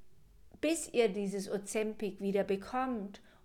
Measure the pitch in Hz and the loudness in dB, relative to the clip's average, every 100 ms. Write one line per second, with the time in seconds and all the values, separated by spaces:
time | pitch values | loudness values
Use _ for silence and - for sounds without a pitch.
0 | - - - - - - 302 320 - 233 | -16 -18 -20 -20 -20 -2 0 2 0 4
1 | 220 196 202 196 196 202 196 220 214 214 | 4 4 -2 -2 -2 -4 -2 0 0 -2
2 | 202 196 196 196 190 196 - 254 262 233 | -4 -2 0 2 2 0 0 -2 0 -2
3 | 196 - - - | -4 -10 -20 -20